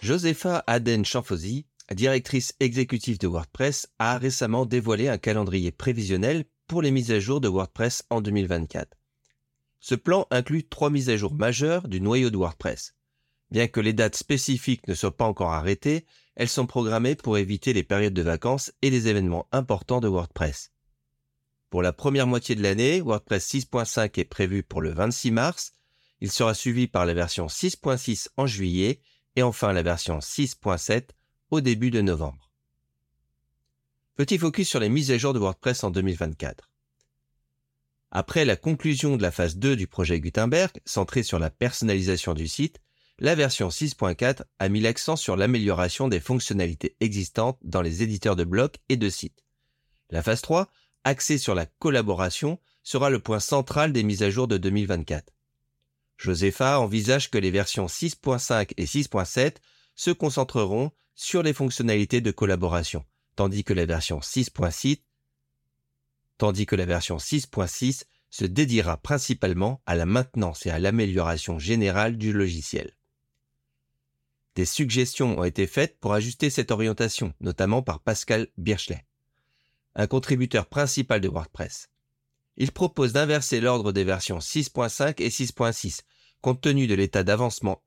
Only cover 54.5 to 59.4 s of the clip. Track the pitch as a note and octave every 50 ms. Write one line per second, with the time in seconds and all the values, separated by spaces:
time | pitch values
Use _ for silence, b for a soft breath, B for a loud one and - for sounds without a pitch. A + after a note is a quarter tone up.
54.5 | A2 F#2+ F2+ F#2+ G2 G#2 G#2 F#2+ G2 F2 D#2 - E2 D2+ - _ _ _ _ _
55.5 | _ _ _ _ _ _ _ _ _ _ _ _ _ _ - - F#2 D#2+ F#2 G2
56.5 | F#2+ - C3+ C3 C#3 C#3+ B2 G#2 G2+ A2+ G#2 G#2+ B2+ C#3+ C3 - - A2+ G2 F#2+
57.5 | F2+ G2 G2+ - - - G2 F2 - - - E3+ - - _ C#3 C3 B2 - -
58.5 | B2+ A2+ G2+ - - - F2+ E2 - C#3+ D3 - - G#2+ F2+ - - -